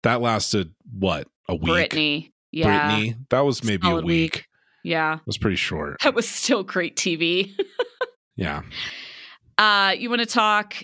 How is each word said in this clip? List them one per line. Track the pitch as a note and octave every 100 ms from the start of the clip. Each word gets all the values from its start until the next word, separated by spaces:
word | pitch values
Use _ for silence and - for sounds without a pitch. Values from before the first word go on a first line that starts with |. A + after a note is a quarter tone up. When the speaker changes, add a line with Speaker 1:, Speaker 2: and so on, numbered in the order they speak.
Speaker 1:
That | A#2 A#2+
lasted, | A#2+ A2 - G#2+ E2 _ - G2
what, | F#2+ D#2 D#2 _ -
a | E2
week? | D#2+
Speaker 2:
Brittany. | F3 D#3+ D#3 D3+ D3 - _ _
Yeah. | D3+ D#3+ D3 D3
Speaker 1:
Brittany. | D3 A2 A#2 C3
That | B2
was | C#3+ B2+
maybe | A2+ G2 F3+
Speaker 2:
Solid | E3
Speaker 1:
a | E3+
week. | E3+ D#3+
Speaker 2:
week. | - - _ _ _
Yeah. | E3+ E3 D#3 D#3
Speaker 1:
It | -
was | -
pretty | A2 F2
short. | - D#2+ D2 -
Speaker 2:
That | C#4+
was | B3 A3+
still | - - A#3+
great | F#3+ F#3 E3+ -
T | F#3 E3
V. | E3 F3 G3 -
<laughs> | G4 - A#4+ - A#4+ _ _ -
Speaker 1:
Yeah. | E2+ D2 - - - - - - - - _ -
Speaker 2:
Uh, | G#3+ G3+ G3 F#3
you | A#3+
wanna | A#3 A3+
talk | B3 G#3+ G#3 G3+ -